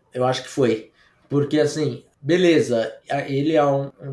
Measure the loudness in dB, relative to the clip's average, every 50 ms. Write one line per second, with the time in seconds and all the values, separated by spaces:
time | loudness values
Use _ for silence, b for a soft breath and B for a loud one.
0 | _ _ -4 -2 0 0 0 -2 -6 -8 -2 0 0 2 0 -2 -4 -12 b b
1 | b b b b b _ -2 -2 0 0 0 0 0 0 0 -2 -4 -4 -4 -8
2 | -12 _ _ _ -2 0 2 4 4 4 4 4 2 2 0 0 -2 -2 -6 -12
3 | -10 -6 -6 -6 -4 -4 -2 -2 0 2 2 2 2 2 2 0 -2 -6 -10 _
4 | -14 -12